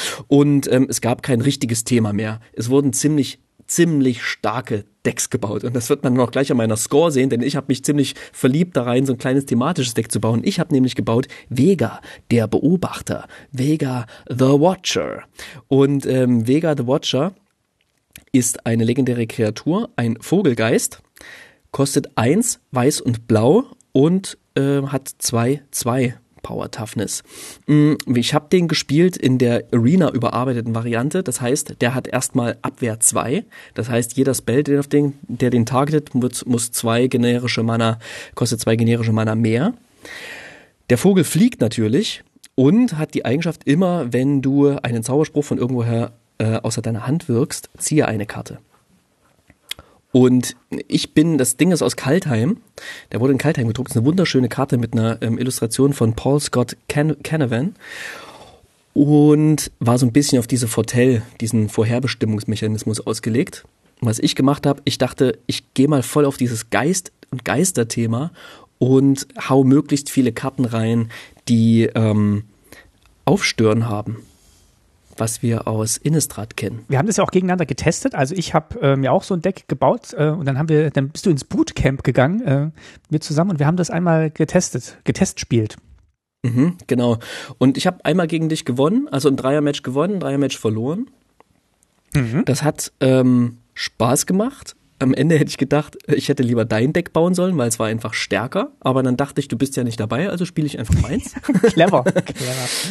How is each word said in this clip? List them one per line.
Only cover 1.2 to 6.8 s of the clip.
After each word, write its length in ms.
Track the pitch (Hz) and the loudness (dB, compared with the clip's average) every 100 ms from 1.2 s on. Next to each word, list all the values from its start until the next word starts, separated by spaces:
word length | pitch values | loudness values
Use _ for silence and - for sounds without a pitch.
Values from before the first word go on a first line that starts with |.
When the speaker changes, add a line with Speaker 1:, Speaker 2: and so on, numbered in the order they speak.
Speaker 1:
kein 180 | - 117 | -2 0
richtiges 420 | 127 139 117 113 | 0 0 -2 -4
Thema 300 | - 120 107 | 0 0 0
mehr. 260 | 101 110 113 - | -2 -4 -8 -12
Es 160 | - 117 | -8 0
wurden 240 | 135 143 | 2 2
ziemlich, 460 | - 147 151 127 - _ _ - | 0 0 0 -2 -6 _ _ -6
ziemlich 560 | - 170 147 131 120 | 0 2 4 2 0
starke 640 | - - 107 117 - 110 - _ | -6 -4 -4 -4 -4 -6 -6 _
Decks 280 | 120 120 - | -4 -4 -4
gebaut. 320 | 117 107 107 | -4 -4 -4
Und 120 | 123 120 | -4 -4
das 140 | - | -2
wird 140 | 143 | -2
man 100 | 135 | 0
noch 160 | 123 117 | 2 2
gleich 220 | 175 143 | 0 0
an 60 | 127 | 0
meiner 200 | 113 | 0
Score 340 | 107 | -2